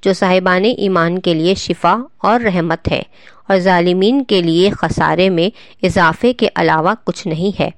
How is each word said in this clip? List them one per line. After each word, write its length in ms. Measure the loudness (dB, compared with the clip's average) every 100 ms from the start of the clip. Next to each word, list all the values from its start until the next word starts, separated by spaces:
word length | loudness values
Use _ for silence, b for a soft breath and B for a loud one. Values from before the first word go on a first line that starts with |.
جو 100 | 0
صاحبان 520 | 0 2 2 2 2
ایمان 540 | 0 -2 -2 0 0 -2
کے 160 | -2
لیے 200 | 0 0
شفا 420 | -2 -6 -2 0 0 -4 -6
اور 220 | 0 0
رحمت 520 | 0 -2 -2 -4 -4
ہے 100 | -6 -6 b b b -2
اور 100 | 0
ظالمین 680 | 2 2 2 2 2 2
کے 180 | 0 0
لیے 280 | 2 2 2
خسارے 600 | 0 -4 0 0 2 0
میں 260 | 2 -2 B B B -2
اضافے 460 | 2 0 2 -2
کے 160 | 0 -2
علاوہ 400 | 0 0 2 0 -4
کچھ 220 | -6 -8 -6
نہیں 340 | -4 -4 -4
ہے۔ 100 | -6